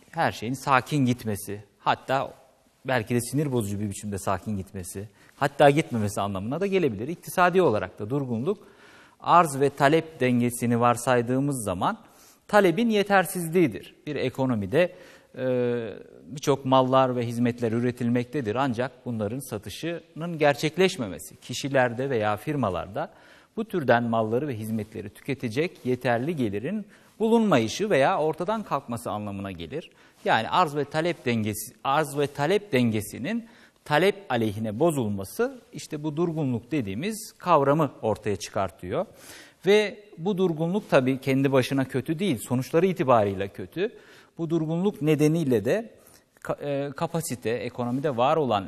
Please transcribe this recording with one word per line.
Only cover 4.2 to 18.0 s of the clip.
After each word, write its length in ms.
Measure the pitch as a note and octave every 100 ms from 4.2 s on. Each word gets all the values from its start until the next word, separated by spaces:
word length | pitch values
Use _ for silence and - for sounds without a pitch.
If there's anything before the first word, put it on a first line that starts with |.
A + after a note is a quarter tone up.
| G#2+ F#2 G#2+ G2
gitmesi, 500 | F2+ G2 F2 G2 G#2+ _ - -
hatta 340 | C#3+ - D3
gitmemesi 520 | D3 - A#2 G#2 A2
anlamına 380 | G2+ F#2+ A2 D3+
da 80 | G3
gelebilir. 400 | F#3+ D3 F#2+ C3+
İktisadi 540 | F3 - - F3+ F#3
olarak 380 | D#3 G#2 F#2 -
da 100 | G#2
durgunluk 580 | C#3+ B2+ A2+ D3+ G#3 - - - - - _ C3+
arz 340 | E3+ E3 C3+
ve 100 | C#3
talep 500 | - C#3 D#3+ D#3+ -
dengesini 600 | B2+ B2 A#2+ A#2+ A#2+ A#2
varsaydığımız 840 | A#2+ A#2 C3 B2 A#2 C3 C#3+ C3
zaman 340 | G2+ F2+ D3+ A3+ - - - _ -
talebin 420 | G#3 F#3 E3 A#3
yetersizliğidir. 1040 | G#3 G3 G3 E3+ F3+ E3 F3+ D3 G2 - - -
Bir 80 | C3
ekonomide, 800 | B2 - C3 A2 F#2+ C#3+ F3+ - - - _ -
e, 80 | B2+ B2 A#2+ A#2+ A2 - - B1 E2
birçok 400 | C#3+ D3 C3+ C3
mallar 500 | C3 B2+ C3 C3 B2
ve 120 | A#2
hizmetler 440 | A#2 A#2+ A#2+ A#2
üretilmektedir. 840 | A#2 B2 B2